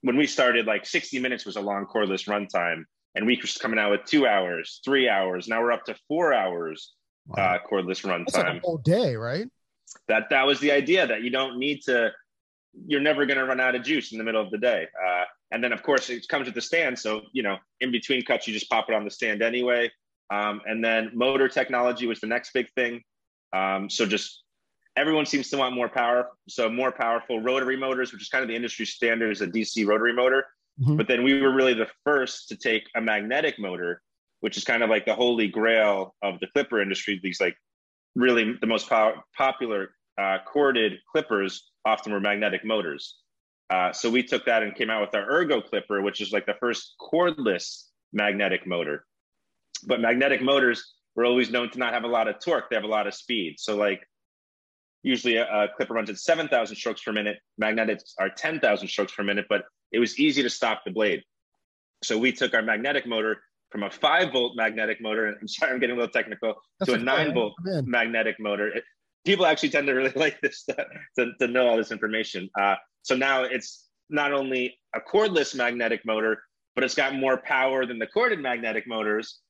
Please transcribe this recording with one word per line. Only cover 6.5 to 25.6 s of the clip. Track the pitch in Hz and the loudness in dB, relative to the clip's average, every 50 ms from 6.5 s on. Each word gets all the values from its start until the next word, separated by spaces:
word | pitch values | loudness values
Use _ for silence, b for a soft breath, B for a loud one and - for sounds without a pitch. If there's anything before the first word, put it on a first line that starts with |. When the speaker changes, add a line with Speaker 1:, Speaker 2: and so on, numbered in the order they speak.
| 87 85 85 80 78 76 - - _ _ _ _ _ _ _ | -2 -4 -6 -6 -8 -10 -14 -20 _ _ _ _ _ _ _
Speaker 2:
Wow. | - - - 98 | -8 -2 0 2
Speaker 1:
uh, | 92 90 87 - | 2 2 0 -2
cordless | - 107 98 92 87 92 - - | -2 -2 -2 0 -2 -4 -4 -2
Speaker 2:
That's | 101 90 85 87 87 - | -2 -2 -2 -2 -2 0
like | - 87 | 0 0
a | 90 | 0
Speaker 1:
runtime. | 87 175 180 | -2 -4 -4
Speaker 2:
whole | 180 165 | -4 -4
day, | 156 117 147 175 220 247 151 123 | -2 2 2 2 4 2 0 -2
right? | 110 113 117 131 170 220 254 _ _ _ _ _ _ _ - - - _ | -4 -4 -6 -6 -6 -6 -8 _ _ _ _ _ _ _ -20 -20 -20 _
Speaker 1:
That, | - 107 110 107 - | 0 0 0 2 2
that | 151 135 131 | 2 4 4
was | 143 143 131 | 4 2 2
the | 139 147 | 2 4
idea, | 143 143 139 143 175 190 165 | 4 4 4 4 4 4 4
that | 123 113 107 113 | 2 0 -2 -2
you | 123 | -4
don't | 123 131 135 135 120 | -2 -2 -2 -2 -4
need | 123 135 147 147 135 - | -4 -4 -4 -4 -4 -2
to, | - 127 120 117 110 - - _ _ _ _ _ _ _ _ _ _ _ - - | 0 2 2 2 2 -2 -6 _ _ _ _ _ _ _ _ _ _ _ -20 -4
you're | - 147 139 | -2 0 2
never | 139 151 151 139 143 | 2 2 2 2 2
gonna | 127 139 135 131 | 2 2 0 0
run | 131 131 127 | 0 0 2
out | 127 127 127 | 2 0 0
of | 123 | -2
juice | 120 135 156 143 123 - | -2 -2 -2 -2 -2 -6
in | 110 110 | -8 -6
the | 110 | -4
middle | 113 110 110 107 | -2 0 -2 -2
of | 95 | -2
the | 107 104 | -4 0
day. | 113 123 113 92 82 - _ - 92 | 0 2 2 0 -2 -6 _ -4 -2
Uh, | 92 90 90 90 - - _ _ _ | 0 0 0 -2 -4 -6 _ _ _
and | - 117 117 | -6 -4 -2
then, | 120 117 | -2 -2
of | 104 | -4
course, | - - 143 127 - - | 0 2 2 2 2 -2
it | 123 117 - | -8 -10 -6
comes | - 165 147 135 | -4 -4 -4 -4
with | 120 107 | -4 -6
the | 120 | -8
stand. | - - - 170 165 135 123 113 | -6 -2 0 0 0 0 -4 -4
So, | - 107 107 107 107 - | -4 -4 -4 -4 -6 -8
you | _ 131 | _ -4
know, | 113 101 98 95 _ _ _ _ | -2 -2 -4 -4 _ _ _ _
in | 127 131 | -4 -2
between | 120 113 - - 135 127 120 | -2 -4 -2 0 -2 -2 0
cuts, | - 127 110 - | 0 -2 -2 0
you | - 107 | -4 -6
just | 107 - - | -6 -4 0
pop | 127 113 107 - | 0 0 0 2
it | 113 | 0
on | 107 104 | -2 -2
the | 101 | -4
stand | - - 123 113 107 101 | -8 -4 -4 -2 0 0
anyway. | 113 113 120 123 123 123 120 120 120 117 _ _ _ _ _ _ _ _ | 0 0 0 0 0 2 2 2 2 -2 _ _ _ _ _ _ _ _
Um, | 101 104 104 107 104 110 - | -4 -2 -2 -2 -4 -4 -6
and | 107 110 113 113 | -6 -4 -2 0
then | 113 113 113 113 110 120 | 2 2 0 0 -2 -2
motor | 117 123 131 139 131 135 | 0 2 2 4 4 2
technology | 131 - 139 127 - 135 123 123 123 123 113 123 | 2 2 0 -2 0 0 2 2 2 0 0 -2
was | 117 113 - | -4 -4 -4
the | - | -4
next | 110 117 120 - - - | -4 -4 -4 -4 -2 -4
big | 131 120 - _ | -4 -4 -2 _
thing. | - 123 120 120 120 _ _ _ _ _ _ _ _ _ _ - | -2 -2 -2 -2 -8 _ _ _ _ _ _ _ _ _ _ -2
Um, | 95 95 95 98 95 101 98 | -2 0 0 0 -2 -4 -6
so | - - 117 | -2 -2 0
just | 98 107 101 - - - - _ _ _ _ _ _ _ _ _ _ _ | 0 0 -2 -4 -8 -14 -20 _ _ _ _ _ _ _ _ _ _ _
everyone | 131 143 156 160 156 147 | 0 2 2 2 2 0
seems | 143 - 139 127 - | 0 -2 -4 -2 -2
to | - | -2
want | 139 | 0